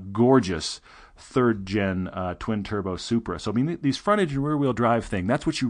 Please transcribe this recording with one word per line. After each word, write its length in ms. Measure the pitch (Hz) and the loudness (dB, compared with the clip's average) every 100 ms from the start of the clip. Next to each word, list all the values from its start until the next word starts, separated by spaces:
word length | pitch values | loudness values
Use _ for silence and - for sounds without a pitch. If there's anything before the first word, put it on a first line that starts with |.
| 95 | -4
gorgeous 680 | 101 120 131 92 82 - - - - - - | 4 6 6 4 -2 -6 -10 -16 -20 -20 -20
third-gen, 920 | - 135 120 107 95 104 98 92 90 | -4 2 2 2 -2 0 0 0 -4
uh, 260 | 98 90 90 | -4 -6 -6
twin-turbo 560 | - 107 98 104 92 87 | -4 -4 -4 -4 -4 -6
Supra. 440 | - 117 - 85 | -2 -2 -2 -6
So, 100 | 110 | -2
I 40 | |
mean, 120 | 107 147 | 0 0
th-, 100 | 175 | 0
these 160 | 143 131 | -2 -2
front-engine 460 | - 208 175 139 | 0 0 0 -2
rear-wheel 320 | 143 151 139 | -2 0 0
drive 320 | 113 117 117 - | 2 2 2 0
thing, 200 | 98 92 | -4 0
that's 200 | 139 165 | 0 -2
what 160 | 147 | -2
you 60 | 127 | -2